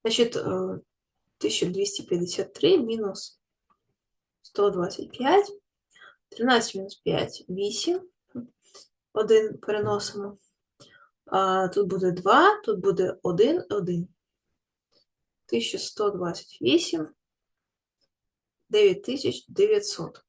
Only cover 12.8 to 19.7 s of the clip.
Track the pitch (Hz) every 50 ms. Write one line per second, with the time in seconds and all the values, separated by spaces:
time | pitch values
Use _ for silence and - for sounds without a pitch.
12.8 | 180 196 180 190 185 175 - - - 180 175 165 220 269 330 359 - - 208 208
13.8 | 180 180 175 170 180 - _ _ _ _ _ _ _ _ _ _ _ _ _ _
14.8 | _ _ _ _ _ _ _ _ _ _ _ _ _ - 226 233 226 - - -
15.8 | - - - - 214 208 202 180 180 170 - - - - - - - 123 302 349
16.8 | - - - 330 - - _ _ _ _ _ _ _ _ _ _ _ _ _ _
17.8 | _ _ _ _ _ _ _ _ _ _ _ _ _ _ _ _ _ _ - 214
18.8 | 208 196 180 185 - - 254 277 - - - - - - - 190 202 214